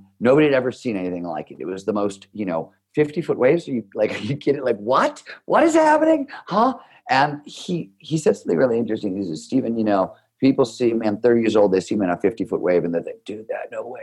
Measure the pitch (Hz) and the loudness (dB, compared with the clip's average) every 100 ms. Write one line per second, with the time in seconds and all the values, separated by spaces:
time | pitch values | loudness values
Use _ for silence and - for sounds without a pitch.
0 | - - 117 139 151 135 123 117 127 101 | -14 -2 4 4 4 2 0 -4 -6 -6
1 | 90 90 87 78 76 69 76 95 98 104 | -6 -6 -8 -8 -10 -10 -8 -6 -4 -2
2 | 104 98 - 101 101 82 - _ _ - | -2 -4 -14 -10 -6 -6 -6 _ _ -2
3 | 147 175 - 139 127 170 151 127 104 - | -2 -2 -4 2 2 2 0 -6 -6 -2
4 | 107 95 104 143 - 143 127 110 104 135 | -2 -2 -6 -2 -2 0 -2 -2 0 0
5 | 277 - - - - 208 320 320 311 302 | 0 -4 -16 -16 0 2 4 4 4 4
6 | 311 320 269 - - 190 240 254 - _ | 4 2 -2 -12 -4 0 0 -2 -10 _
7 | - 127 147 147 - - - 175 - _ | 0 2 2 -2 -12 -14 -6 -6 -6 _
8 | - 156 - 208 - 170 131 117 110 107 | -6 -2 0 0 0 0 2 0 -2 -4
9 | 104 92 95 78 - 131 117 117 110 101 | -4 -4 -6 -8 -4 -2 -2 -2 0 0
10 | 92 - _ _ 131 135 127 - 120 113 | 0 -6 _ _ 2 2 0 0 0 0
11 | 110 101 123 120 113 104 104 95 - 107 | -2 0 2 4 4 4 4 2 0 -2
12 | 92 87 98 - 95 85 90 87 85 85 | -2 0 -2 -2 -4 -2 0 0 0 -2
13 | - - - 107 110 - - 113 117 123 | -6 -10 -12 -12 -10 -10 -10 -10 -10 -12